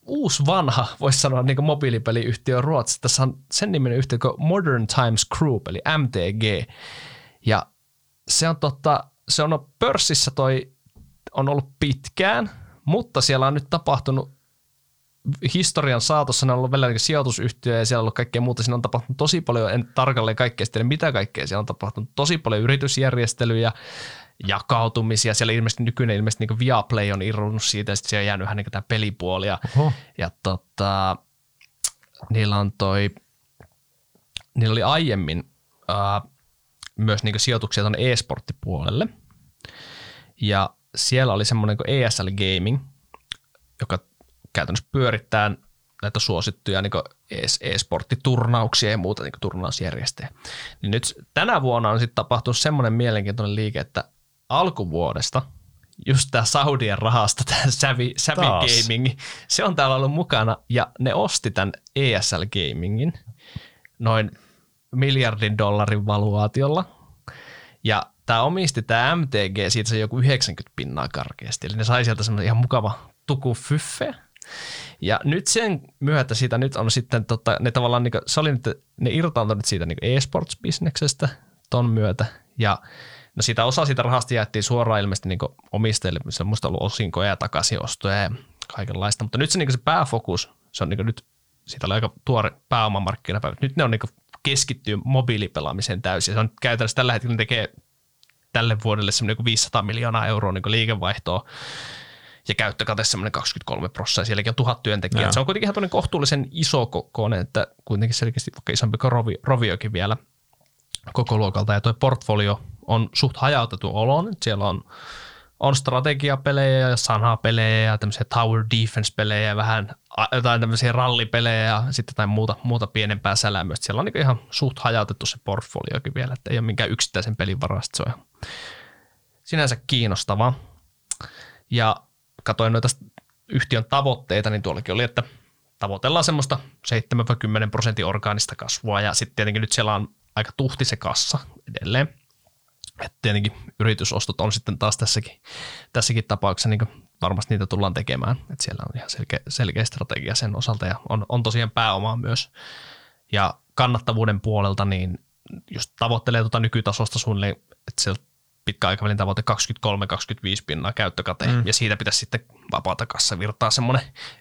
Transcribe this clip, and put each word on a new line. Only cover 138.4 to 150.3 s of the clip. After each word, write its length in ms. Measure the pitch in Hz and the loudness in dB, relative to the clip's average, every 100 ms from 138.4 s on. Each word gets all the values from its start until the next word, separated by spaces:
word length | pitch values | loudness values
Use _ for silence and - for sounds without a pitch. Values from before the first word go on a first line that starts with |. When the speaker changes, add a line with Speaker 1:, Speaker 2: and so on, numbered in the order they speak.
| - - | -4 -6
Speaker 1:
kasvua 440 | - - 113 101 | -8 -6 -2 0
ja 140 | 104 | 0
sitten 220 | - 117 - | -2 -4 -2
tietenkin 240 | 107 104 | 0 0
nyt 120 | 110 | 0
siellä 220 | - 107 | 0 0
on 140 | 104 104 _ _ - | 0 -2 _ _ -6
aika 140 | 110 - | -4 -2
tuhti 280 | 135 - | -2 0
se 120 | 127 113 | -2 -2
kassa 420 | - - - 147 - - - | -2 -2 -2 -4 -6 -20 -12
edelleen. 440 | - - 123 147 - _ _ _ _ _ _ - - | -8 -2 0 0 -6 _ _ _ _ _ _ -20 -14
Et 80 | - _ | -14 _
tietenkin 300 | 110 104 104 - - - | 0 0 0 -4 -20 0
yritysostot 600 | 110 107 - - - - | 2 2 0 -2 -4 -2
on 120 | 107 | -2
sitten 260 | 107 - 101 | -2 -4 0
taas 180 | 107 - | 0 0
tässäkin, 440 | 113 110 - - - - - - - | 0 0 -2 -16 -18 -16 -14 -16 -6
tässäkin 320 | 123 - 113 | -2 2 0
tapauksessa 440 | - 107 98 95 117 | 0 0 0 0 0
niinku 180 | 107 110 - - _ | 2 0 -6 -20 _
varmasti 320 | 92 95 - | -2 -2 0
niitä 120 | 104 95 | -2 0
tullaan 280 | 98 98 | 0 0
tekemään. 420 | 85 117 65 92 131 - | 0 -2 -2 -2 -2 -6
Et 80 | - | -8
siellä 220 | - - - | -6 -6 -10
on 80 | 123 | -10
ihan 120 | - | -10
selkeä, 300 | - 110 - - | -8 -4 -6 -4
selkeä 360 | - 104 - | -4 -2 0
strategia 500 | 117 - - - - | -2 -4 -6 -4 -4